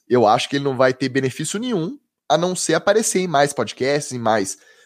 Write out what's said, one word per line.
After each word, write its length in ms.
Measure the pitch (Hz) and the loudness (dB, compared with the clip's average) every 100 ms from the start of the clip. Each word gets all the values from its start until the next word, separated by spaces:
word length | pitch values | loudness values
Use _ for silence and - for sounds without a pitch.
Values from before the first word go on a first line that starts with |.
| _ | _
eu 200 | 123 104 | 4 4
acho 220 | 123 - | 4 0
que 60 | 139 | -4
ele 80 | |
não 120 | 139 127 | -4 2
vai 160 | 131 | 0
ter 160 | 127 135 | 2 -2
benefício 500 | 127 131 - 156 202 | -2 -4 -6 -6 -6
nenhum, 400 | 247 208 165 285 _ _ _ | -4 -4 -4 -8 _ _ _
a 80 | 160 | 0
não 180 | 180 | 0
ser 200 | 180 - | -2 -2
aparecer 460 | 160 196 208 226 185 | 0 2 0 2 -2
em 80 | 185 | 0
mais 260 | 143 147 | 2 2
podcasts, 580 | - 107 - 127 147 143 | 0 -6 -2 -2 -2 -4
em 60 | 127 | -4
mais 400 | 113 110 98 - _ _ | 0 0 -2 -8 _ _